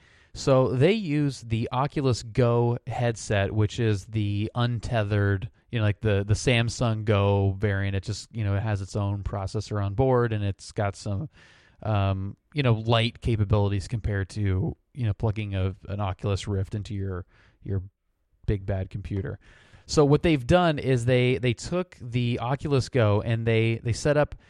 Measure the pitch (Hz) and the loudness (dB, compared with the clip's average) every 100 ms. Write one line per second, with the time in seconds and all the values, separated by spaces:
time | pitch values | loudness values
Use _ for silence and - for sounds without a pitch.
0 | _ _ _ - - 131 131 123 160 226 | _ _ _ -4 2 4 4 4 4 2
1 | 180 147 143 123 117 110 123 127 143 156 | 0 0 0 -4 -4 -4 -2 -2 -2 0
2 | 131 117 117 117 120 120 120 120 - - | 0 0 -2 2 4 4 2 0 -6 -2
3 | 120 110 - 101 101 107 104 - 113 101 | -2 -2 -2 0 0 0 0 0 0 0
4 | - 110 101 101 107 123 120 117 - 117 | -2 -4 -2 -2 -4 -2 -2 -2 -4 -2
5 | 101 104 101 98 - _ - 120 104 - | 0 2 2 0 -4 _ -6 0 0 2
6 | 110 101 101 104 139 117 117 - 120 110 | 0 2 2 0 4 2 2 0 -2 0
7 | 107 101 101 101 98 95 104 98 98 98 | 2 4 4 4 2 0 -2 0 -2 -4
8 | - 104 - 117 101 101 107 101 98 107 | -6 -10 -10 -6 -2 -2 -2 -4 -4 -4
9 | 101 101 95 104 95 107 - 104 98 101 | -2 -2 -4 -6 -6 -6 -4 -4 -2 0
10 | 135 123 120 107 101 - - - 101 - | 2 4 2 0 -4 -6 -8 -4 -4 -4
11 | 104 98 104 _ - - _ - 107 104 | -6 -6 -8 _ -20 -20 _ -10 -2 0
12 | 98 95 98 - _ 147 127 110 113 117 | 0 0 -4 -10 _ 0 2 2 2 2
13 | 117 - - 110 98 107 101 101 - 113 | 2 -2 -2 0 2 2 2 0 -4 -6
14 | - 98 95 107 101 92 - - _ 139 | -2 -2 -4 -2 0 0 -2 -6 _ -4
15 | 113 - 113 104 101 98 95 90 - 101 | -4 -2 -2 -2 -4 -2 -2 -4 -8 -4
16 | 98 90 104 95 - 98 95 107 98 101 | -4 -4 -2 -2 -2 -4 -4 -6 -8 -6
17 | 98 90 - _ _ _ - 98 95 _ | -6 -8 -10 _ _ _ -6 -6 -6 _
18 | _ _ _ _ - 104 95 95 95 101 | _ _ _ _ -4 -4 -2 -6 -6 -8
19 | - 101 92 104 _ - _ - - 160 | -8 -6 -6 -10 _ -20 _ -20 -2 4
20 | 143 147 175 147 120 175 175 147 127 131 | 6 6 4 2 4 4 4 2 0 0
21 | 117 127 123 127 123 113 - 175 175 - | 2 4 4 2 0 -2 -4 -4 -4 -10
22 | 127 120 120 120 117 139 156 135 - 127 | -6 -2 0 -2 -2 -4 0 0 0 2
23 | 107 104 120 113 117 113 113 113 123 110 | 4 2 0 -2 2 2 2 0 -2 -2
24 | 151 147 147 - _ | 2 2 2 -2 _